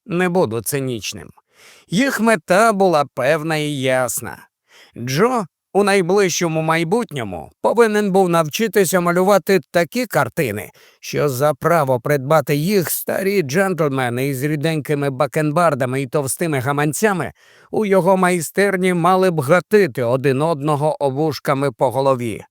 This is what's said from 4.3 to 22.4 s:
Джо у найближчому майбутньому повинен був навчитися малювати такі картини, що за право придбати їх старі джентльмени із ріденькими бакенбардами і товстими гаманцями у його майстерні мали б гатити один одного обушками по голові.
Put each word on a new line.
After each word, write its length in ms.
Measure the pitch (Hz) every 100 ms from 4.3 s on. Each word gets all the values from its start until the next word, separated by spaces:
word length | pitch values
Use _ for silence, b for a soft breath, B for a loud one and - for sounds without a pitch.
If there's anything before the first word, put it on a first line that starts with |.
| - - _ _ b b -
Джо 460 | 123 135 233 247 180 _ _
у 120 | 190
найближчому 800 | 202 196 170 202 190 - 170 160
майбутньому 880 | 160 160 165 226 233 143 110 85 65 _
повинен 500 | - 208 226 208 208
був 160 | 185 185
навчитися 720 | 170 156 - 226 214 180 185
малювати 600 | 175 175 185 196 - 190 -
такі 360 | 175 170 247 240
картини, 640 | 156 120 - 135 101 82 b b b
що 280 | - 139 147
за 260 | 127 147
право 460 | 147 160 170 135 127
придбати 540 | 143 147 131 156 139 147
їх 340 | 165 208 143
старі 520 | - - - 190 202
джентльмени 840 | 139 160 190 165 151 135 127 120 139
із 140 | 131
ріденькими 680 | 147 151 156 156 131 147 143
бакенбардами 920 | 127 143 160 151 151 170 139 127 131
і 40 | 139
товстими 520 | 156 135 - 170 143
гаманцями 760 | 123 143 151 - 214 185 110 - b b b
у 160 | - 214
його 300 | 190 175 190
майстерні 760 | 180 180 151 - 202 190 185
мали 360 | 180 165 185 185
б 100 | 160
гатити 640 | 127 180 - 214 175 120
один 400 | 117 131 139 131
одного 640 | 160 151 147 147 156 -
обушками 680 | 143 131 156 - - 135 139
по 180 | - 135
голові. 540 | 117 139 131 120 101